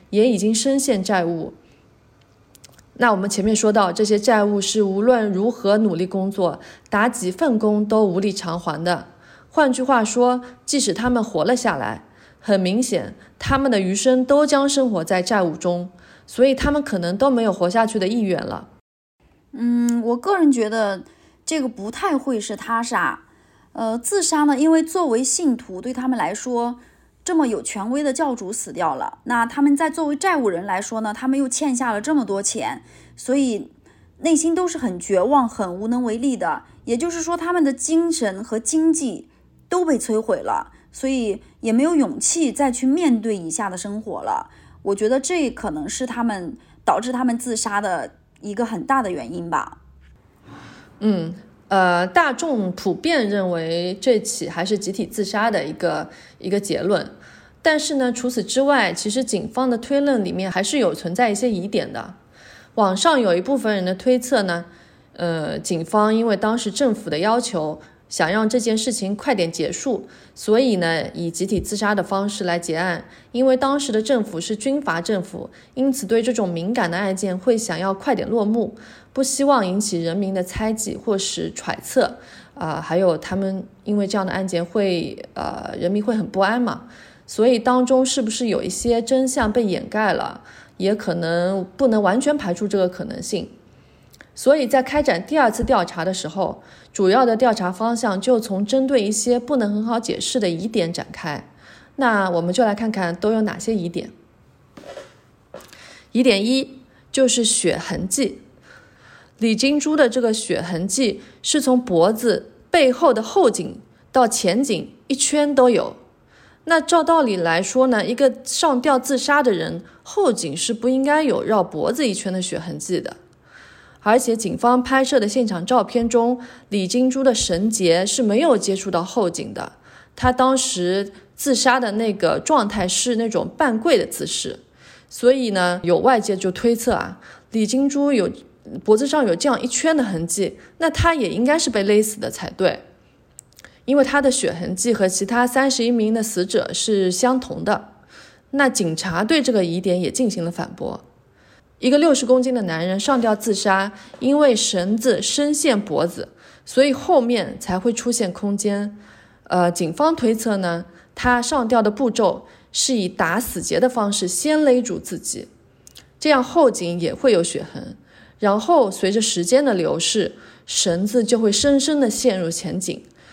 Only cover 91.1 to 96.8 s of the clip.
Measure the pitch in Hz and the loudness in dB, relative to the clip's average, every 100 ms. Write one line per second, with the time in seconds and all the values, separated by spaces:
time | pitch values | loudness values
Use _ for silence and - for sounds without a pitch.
91.1 | 170 165 170 180 190 185 - 269 220 202 | -2 -2 0 0 -2 -6 0 2 4 2
92.1 | 214 277 294 196 175 208 196 180 180 - | 2 2 0 -2 -4 -2 0 0 -2 -10
93.1 | - 180 208 - - _ _ _ _ _ | -12 -8 -8 -8 -14 _ _ _ _ _
94.1 | - - - - 302 254 269 254 294 285 | -20 -20 -2 4 4 4 2 2 0 2
95.1 | 175 - 302 247 220 - 240 175 175 165 | 0 0 2 2 2 2 2 2 -2 -4
96.1 | 185 156 190 175 - - - | -4 -6 -4 -4 -6 -14 -20